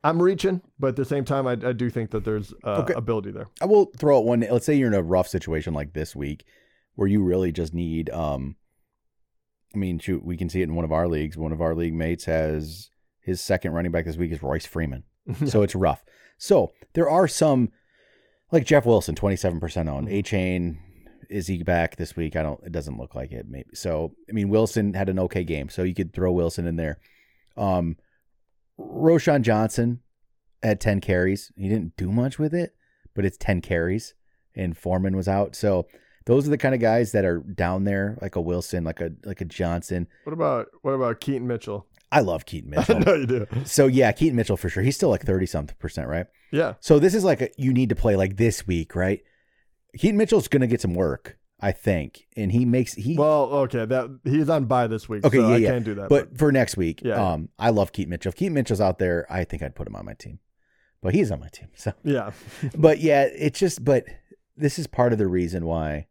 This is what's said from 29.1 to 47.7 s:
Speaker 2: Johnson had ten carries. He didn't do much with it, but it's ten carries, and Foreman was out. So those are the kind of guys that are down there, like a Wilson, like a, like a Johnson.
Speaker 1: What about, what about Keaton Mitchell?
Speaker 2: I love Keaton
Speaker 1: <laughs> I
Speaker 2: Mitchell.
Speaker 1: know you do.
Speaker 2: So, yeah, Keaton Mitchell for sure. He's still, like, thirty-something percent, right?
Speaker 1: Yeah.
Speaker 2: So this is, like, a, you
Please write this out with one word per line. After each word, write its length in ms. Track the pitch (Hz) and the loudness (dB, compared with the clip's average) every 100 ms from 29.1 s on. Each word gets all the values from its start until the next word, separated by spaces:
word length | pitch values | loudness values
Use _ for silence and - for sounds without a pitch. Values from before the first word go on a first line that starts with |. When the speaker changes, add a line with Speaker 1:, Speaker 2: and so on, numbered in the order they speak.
| 165 - 147 | 6 4 2
Speaker 2:
Johnson 600 | 117 110 110 - 117 120 _ _ _ _ _ _ | 4 2 2 0 0 -2 _ _ _ _ _ _
had 180 | 113 104 | 0 2
ten 220 | 113 98 | 2 0
carries. 500 | - 90 92 98 - - | 2 2 2 0 -6 -8
He 120 | 95 | -2
didn't 300 | 110 82 - | -2 -2 -6
do 140 | 90 | -2
much 280 | 110 131 - | 0 -2 -2
with 140 | 151 | -2
it, 220 | 170 170 _ _ _ - | -2 -6 _ _ _ -12
but 120 | - 98 | -2 -2
it's 120 | - | -2
ten 220 | - 92 | -2 -2
carries, 520 | - 87 85 104 - _ _ _ _ - | 0 -2 0 -2 -6 _ _ _ _ -8
and 220 | 90 82 | -6 -6
Foreman 380 | 90 92 95 95 | -2 0 0 0
was 120 | 92 | 0
out. 280 | 98 101 - | 0 0 -2
So 320 | 104 92 - _ _ _ - | 0 0 -2 _ _ _ 2
those 220 | 127 143 | 2 2
are 40 | |
the 60 | 143 | 0
kind 160 | 135 131 | 2 2
of 40 | |
guys 300 | 113 113 113 | 2 2 2
that 140 | 107 95 | 2 2
are 140 | 85 | 0
down 440 | 80 92 87 92 | -6 -4 -2 0
there, 340 | 98 98 101 113 | 0 0 -2 -6
like 140 | 98 - | -6 -4
a 60 | |
Wilson, 420 | 82 87 - 90 | -2 -2 -2 -4
like 180 | 80 82 | -4 -4
a, 100 | 85 80 104 | -8 -8 -14
like 160 | 95 | -10
a 40 | 87 | -10
Johnson. 640 | - 87 87 - 90 85 _ | -4 -2 -2 -4 -6 -6 _
Speaker 1:
What 100 | - | -12
about, 340 | 160 156 127 - _ | -4 -2 -2 -6 _
what 80 | 139 | -4
about 280 | 135 123 113 | -2 -2 -2
Keaton 280 | - 135 123 | -4 -4 -4
Mitchell? 400 | 117 - 101 - _ _ | -6 -6 -12 -12 _ _
Speaker 2:
I 80 | 147 | 2
love 260 | 104 82 - | 2 -2 -6
Keaton 260 | 80 - | -12 -4
Speaker 1:
<laughs> 20 | 73 | -2
I 20 | |
Speaker 2:
Mitchell. 220 | - 160 | 2 2
Speaker 1:
know 140 | - 165 | 4 2
you 100 | 127 | 0
do. 220 | 127 107 120 - | -2 -2 -8 -2
Speaker 2:
So, 220 | - 135 | 4 6
yeah, 240 | 127 117 | 6 4
Keaton 240 | - 156 123 | 4 2 2
Mitchell 200 | 110 98 | 0 -2
for 140 | 92 | -2
sure. 140 | - | 0
He's 120 | 113 - | -2 2
still, 140 | 165 | 0
like, 140 | 101 - | 0 0
thirty-something 500 | 92 92 80 73 - | 0 0 -4 -8 -10
percent, 280 | - - 64 | -10 -8 -6
right? 200 | 80 90 _ _ | -6 -8 _ _
Speaker 1:
Yeah. 240 | 139 160 110 | -2 -2 -4
Speaker 2:
So 200 | - 151 | 6 6
this 160 | 180 214 | 8 4
is, 80 | |
like, 180 | 190 135 | 2 2
a, 80 | 127 - | -2 -2
you 160 | 131 | 0